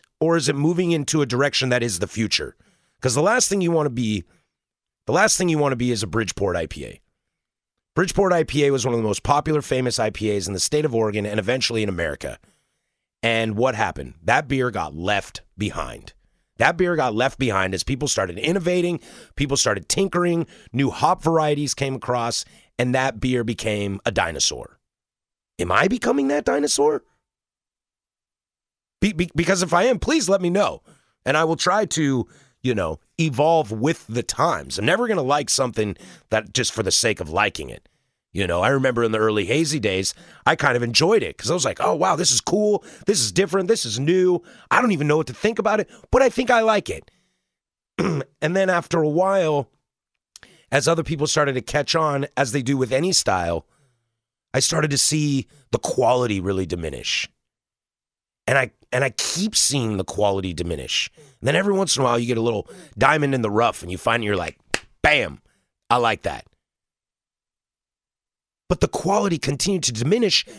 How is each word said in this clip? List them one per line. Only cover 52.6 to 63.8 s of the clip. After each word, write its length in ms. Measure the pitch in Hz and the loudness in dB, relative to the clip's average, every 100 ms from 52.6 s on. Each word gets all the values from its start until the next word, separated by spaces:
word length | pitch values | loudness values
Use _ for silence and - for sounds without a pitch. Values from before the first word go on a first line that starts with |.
do 140 | 123 139 | 0 0
with 160 | 120 | 0
any 220 | 131 180 | 0 0
style, 520 | - - 92 85 85 - _ _ _ _ _ _ _ _ | 0 0 0 0 -4 -6 _ _ _ _ _ _ _ _
I 60 | 139 | -2
started 320 | - 160 151 | 0 0 0
to 60 | 139 | 0
see 500 | - 156 147 135 - - - | 0 0 0 0 -4 -14 -6
the 80 | 123 | -4
quality 600 | - - 120 127 120 98 | -2 2 2 4 2 -2
really 240 | 92 95 90 | -2 -2 -4
diminish. 640 | 87 80 64 - - - _ _ _ _ _ _ _ _ _ _ _ - | -4 -6 -8 -6 -6 -6 _ _ _ _ _ _ _ _ _ _ _ 0
And 100 | 135 | 2
I, 140 | 123 _ - | 2 _ -4
and 120 | 127 | -2
I 60 | 135 | 0
keep 440 | - - 165 214 - | -2 -4 -2 -2 0
seeing 420 | - 139 113 101 | 0 0 0 -2
the 60 | |
quality 500 | 95 98 104 98 92 | -4 0 0 0 -4
diminish. 560 | 80 85 76 64 - - _ | -4 -4 -6 -4 -4 -4 _
And 320 | - - 123 | -20 -6 0
then 80 | 160 | 0
every 180 | 202 | 2
once 220 | 196 190 123 | 0 0 0
in 60 | |
a 40 | 127 | 2
while, 140 | 120 | 2
you 80 | 120 | 0
get 100 | 113 | 0
a 40 | |
little 280 | 120 107 - - - 104 | 0 -2 -6 -16 -12 2
diamond 360 | 135 156 143 | 4 4 2
in 80 | 131 | 0
the 80 | 110 | 0
rough, 320 | 104 117 - | 2 2 0